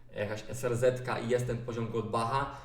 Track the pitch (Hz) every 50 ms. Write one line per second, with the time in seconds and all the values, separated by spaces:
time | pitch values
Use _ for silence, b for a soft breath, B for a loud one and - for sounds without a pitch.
0 | B B - - 104 104 107 107 - - - - - 123 120 117 127 127 123 -
1 | - 117 113 107 113 117 123 123 123 - 120 - - - 113 117 113 107 - 113
2 | 107 104 104 113 113 117 135 135 139 - B B B